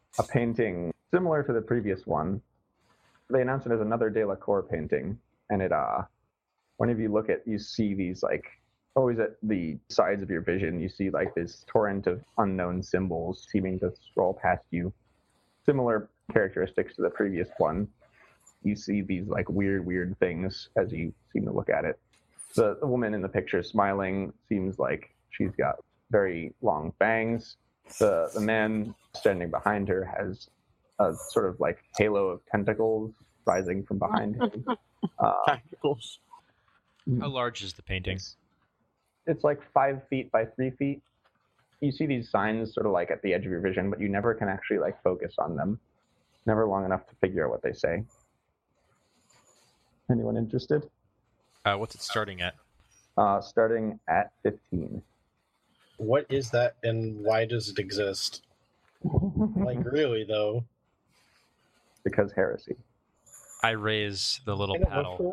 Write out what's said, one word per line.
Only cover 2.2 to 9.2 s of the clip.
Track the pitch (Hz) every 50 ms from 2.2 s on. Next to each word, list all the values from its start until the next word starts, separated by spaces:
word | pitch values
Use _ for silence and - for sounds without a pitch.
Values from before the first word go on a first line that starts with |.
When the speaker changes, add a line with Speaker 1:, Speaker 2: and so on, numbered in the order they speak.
| 80 92 98 110 - _ _ _ _ _ _ _ _ _ _ _ _ _ _ _ _ -
Speaker 1:
They | 127 131
announce | 123 131 135 131 -
it | 123
as | 117 113
another | 107 107 117 117 113 107
Delacour | 98 110 107 98 95 - - 107 104 98 -
painting, | - 85 82 73 - - 67 67 92 113 - _ _ _ _ _ -
and | 107 95
it, | 92 87
uh, | 80 76 64 50 55 - - - _ _ _ _ _ _ _ _ _ _ _ _ _
whenever | - 117 120 117 110
you | 113 107
look | 104 107 110 101
at, | 85 - -
you | 117 107 101
see | - - - - 107 101 98
these, | 98 92 90 92 - -
like, | - - - - - - _ _ _ _ _ _ _ -
always | 135 131 123 117
at | 113